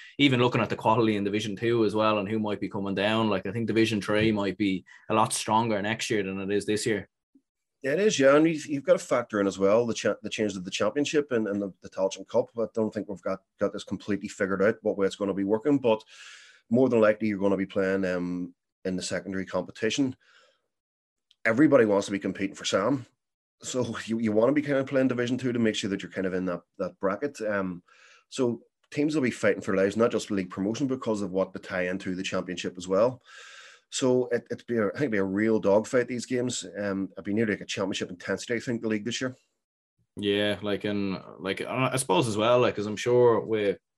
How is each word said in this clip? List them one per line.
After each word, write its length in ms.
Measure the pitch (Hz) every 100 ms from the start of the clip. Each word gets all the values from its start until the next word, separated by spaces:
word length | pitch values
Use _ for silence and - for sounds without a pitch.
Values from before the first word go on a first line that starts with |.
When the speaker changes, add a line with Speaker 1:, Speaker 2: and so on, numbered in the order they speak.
| - -
Speaker 1:
even 200 | 143 123
looking 220 | 123 123
at 80 | 101
the 60 | -
quality 400 | 113 117 110 104
in 80 | 98
Division 320 | 104 110 95
Two 260 | 117 117
as 120 | 104 107
well 240 | 107 107
and 100 | 98
who 100 | 110
might 220 | 104 98
be 80 | 98
coming 260 | 107 98 98
down, 340 | 101 113 110
like, 160 | 95 98
I 60 |
think 160 | 113 110
Division 340 | 110 113 107
Three 300 | 95 107 110
might 260 | 107 101 92
be 280 | 104 92 - - -
a 40 |
lot 200 | 110 110
stronger 480 | - - 110 120 104
next 280 | 104 113 -
year 140 | 110
than 160 | 95 95
it 100 | 95
is 160 | 104 101
this 200 | 107 120
year. 240 | 104 87 _ _ _ _ _ _ _
Speaker 2:
Yeah, 80 | 131
it 80 | 160
is, 200 | 214 -
yeah. 160 | 135 147
And 120 | 160
you've, 180 | 156 143
you've 180 | 139
got 100 | 185
to 120 | 180 -
factor 340 | 131 120 107
in 60 | 101
as 140 | 90
well 260 | 98 113 120
the 80 |
cha-, 220 | 107 110 -
the 80 | 107
change 240 | - 104 95
of 100 | 92
the 60 |
championship 600 | - 107 147 143 151 143
and, 160 | 117 107
and 140 | 101
the, 100 | 98 -
the 60 | 98
Tailteann 380 | - 95 - 95
Cup. 220 | 117 - 117
I 80 | 104
don't 180 | 113 107
think 160 | 107 98
we've 140 | 95
got, 180 | 98 95 _ -
got 120 | 98
this 120 | 98
completely 440 | - 95 - 98 104
figured 360 | - 98 95
out 140 | 101 113
what 160 | 107 95
way 80 | 95
it's 100 | -
gonna 180 | 98
be 100 | 92
working, 340 | 98 110 147 143
but 260 | 123 107 - - - - - - -
more 180 | 120 131
than 100 | 117
likely 280 | 107 107 107
you're 100 | 98
gonna 180 | 98 95
be 120 | 95
playing, 360 | 101 95 98
um, 480 | 92 90 90 90 90 - _ _
in 120 | 92 92
the 80 |
secondary 420 | 87 92 101 95 90
competition. 720 | 92 87 - 110 110 135 131 _ _ _ _ _ _ _ _ _ _ _ _ 113
Everybody 400 | 113 156 135 110
wants 220 | 98 101
to 40 |
be 80 | 98
competing 360 | 101 92 98 -
for 100 | 90
Sam. 400 | 98 107 139 117 _ _ _ _ _
So 340 | - 127 117 110 -
you, 120 | 113
you 120 | 113
wanna 220 | 107 120
be 100 | 147
kind 160 | 139 135
of 80 | 135
playing 220 | 135 131
Division 280 | 123 120 127
Two 160 | 127
to 60 | 120
make 160 | 113 101
sure 160 | 104
that 100 | 95
you're 100 | 87
kind 160 | - 92
of 60 |
in 120 | 92 92
that, 160 | 87 - -
that 200 | 90 -
bracket. 400 | 98 104 - -
Um, 420 | 107 101 95 87 - _ - - _
so 300 | - 123 117 _ _ _
teams 220 | 147 151
will 80 | 151
be 80 | 123
fighting 320 | - 107 -
for 140 | - 95
lives, 200 | 98 104
not 160 | 117
just 200 | 117 -
league 180 | 101 92
promotion, 380 | - 95 113 139
because 340 | 131 117 104
of 100 | 98
what 220 | 92 92
the 60 | 95
tie 300 | - 92 90
into 260 | 92 95 92
the 80 |
championship 500 | 95 95 90 90 92 -
as 120 | 92
well. 340 | 95 120 123 - - - - - - _
So 380 | - 131 127 123
it, 120 | 120 -
it'd 160 | 120 -
be 80 | 117
a, 80 | 101
I 20 |
think 140 | -
it'd 80 | 139
be 60 | 104
a 40 |
real 380 | 95 95 110 110
dogfight, 480 | 95 104 113 131 120
these 160 | 123 -
games. 400 | 127 123 123 95 95
Um, 300 | 101 98 95
it'd 100 | -
be 100 | 98
nearly 200 | 104 113
like 80 | 95
a 40 | 90
championship 440 | - 95 - 98
intensity, 460 | 92 - 95 - 117
I 40 |
think, 220 | 127 113
the 80 | 113
league 160 | 110 107
this 160 | 117
year. 160 | 131 127 _ _ _ _ _ _ _ -
Speaker 1:
Yeah, 400 | 101 101 104 98
like, 220 | 104 95
and, 340 | 107 104 98 92 - 53
like, 220 | 92 95
I, 300 | - 117 131
I 20 | 131
suppose 320 | - 175 123
as 80 | 104
well, 240 | 110 123
like, 160 | 113 107
'cause 100 | 104
I'm 120 | 101
sure 420 | 120 123 120 110
with 380 | - 110 101 92 _